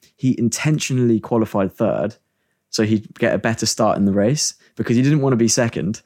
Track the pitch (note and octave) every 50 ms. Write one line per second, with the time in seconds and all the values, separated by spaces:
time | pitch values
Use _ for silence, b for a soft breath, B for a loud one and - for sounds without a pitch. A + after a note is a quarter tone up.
0 | b b b _ - C3 A#2 - A#2+ A#2 - - - D#3 D#3 - - - C3+ B2+
1 | B2 A#2+ A2+ G#2+ - - B2 A2+ A2 - - G#2 G2 F#2 - - A#2 G2+ - -
2 | C2+ G#2+ - _ _ _ _ _ _ _ _ _ _ _ - - A2 G#2 A2 G2+
3 | G#2 - - - B2 - - F#2+ - A#2 A#2 - A2+ A2+ - - A#2 G#2 - -
4 | G2+ G2 F#2+ G2+ G2+ A2+ D3 D3+ - - - b b b b - A2+ - A#2+ A#2+
5 | B2+ C#3 D3+ D3+ C3+ C3+ C3 A2 A2+ A2 - - A#2+ A#2 - - C#2+ F2+ A2 -
6 | -